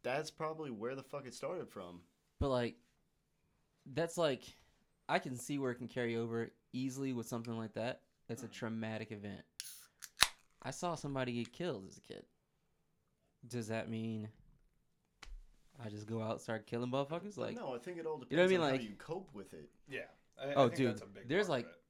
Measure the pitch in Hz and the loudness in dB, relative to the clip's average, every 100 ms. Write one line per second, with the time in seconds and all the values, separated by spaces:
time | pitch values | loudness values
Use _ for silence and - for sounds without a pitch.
0 | 247 139 156 - 156 160 151 110 117 135 | 0 0 -2 -4 -4 -2 -4 -2 -4 -4
1 | 127 143 127 117 139 180 127 104 90 87 | -6 -8 -8 -6 -4 -2 -4 -8 -10 -12
2 | - _ _ _ 143 123 117 - _ _ | -18 _ _ _ 4 4 4 -2 _ _
3 | _ _ _ _ _ _ _ _ - 131 | _ _ _ _ _ _ _ _ -4 0
4 | 165 175 160 127 - - - _ _ _ | 0 4 4 4 -4 -18 -20 _ _ _
5 | - 165 151 123 - 143 131 120 120 127 | 2 2 2 -6 -2 0 2 0 -2 0
6 | 120 113 117 117 117 _ _ 127 131 131 | 2 2 2 0 -2 _ _ -2 -2 0
7 | 135 120 113 120 117 113 110 110 117 - | 0 0 -2 -4 -2 -4 -2 -2 -2 -2
8 | _ _ - 113 113 - 117 113 110 110 | _ _ -8 -6 -6 -6 -4 -2 -2 -4
9 | 110 104 101 98 - _ - - - _ | -4 -6 -6 -8 -12 _ -12 -12 -20 _
10 | - - - - _ _ 131 - 180 156 | -18 4 4 4 _ _ -6 -2 -2 -2
11 | 147 135 127 120 113 - 175 117 95 - | -2 0 0 0 -4 -4 -4 -4 -8 -16
12 | - - - _ _ _ _ _ _ _ | -14 -14 -14 _ _ _ _ _ _ _
13 | _ _ _ _ 120 123 107 113 - 113 | _ _ _ _ -6 -4 -2 -2 0 -2
14 | 110 110 107 - - - _ _ _ _ | -2 -2 -6 -12 -20 -20 _ _ _ _
15 | _ _ - - - - - - 113 104 | _ _ -12 -12 -14 -20 -20 -12 -8 -8
16 | 107 113 110 110 - 110 - 120 123 131 | -2 -2 0 -2 -2 -4 -2 -2 0 0
17 | 139 170 202 190 117 233 190 123 180 170 | 0 -4 -6 -4 -4 -2 -4 -4 -6 -6
18 | 160 151 123 156 185 185 151 131 110 98 | -4 -4 2 8 8 8 6 4 0 -8
19 | - 175 190 110 92 82 73 - - 127 | -6 -6 -6 -12 -12 -14 -16 -20 -8 -8
20 | - - _ - 135 143 127 127 123 107 | -8 -16 _ -6 2 6 6 6 4 2
21 | - - 120 170 196 131 117 - _ | -6 -12 2 2 4 2 0 -12 _